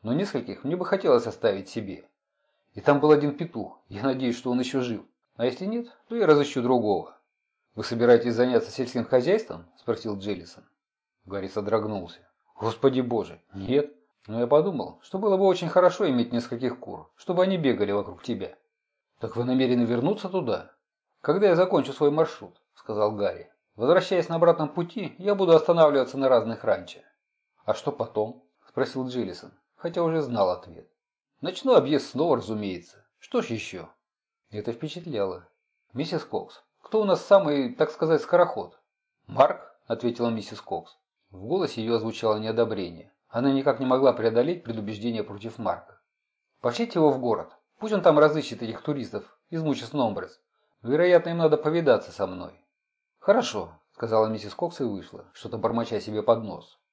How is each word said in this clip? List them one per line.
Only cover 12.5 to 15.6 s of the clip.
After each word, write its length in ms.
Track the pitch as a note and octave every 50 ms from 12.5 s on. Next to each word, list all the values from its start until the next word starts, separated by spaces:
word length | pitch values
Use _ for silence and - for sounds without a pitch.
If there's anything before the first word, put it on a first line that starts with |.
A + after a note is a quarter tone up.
| _ -
«Господи 440 | G#2+ A2+ A2+ - - C3+ B2+ B2+ B2+
боже, 400 | A#2+ A#2 A2 F#2+ E2 E2 - _ _ _
нет. 420 | G2 F#2+ G#2 B2+ C#3+ D3 - - _ _ _ _ _ _
Но 140 | - G#2+ A#2
я 60 | A#2+
подумал, 540 | A#2 C#3+ D3 D#3+ G3 F3+ C3 G2 E2+ - _ _
что 160 | - - F#3+
было 180 | G3+ G#3+ G3
бы 80 | F#3+ G3
очень 240 | F#3+ F3+ F3+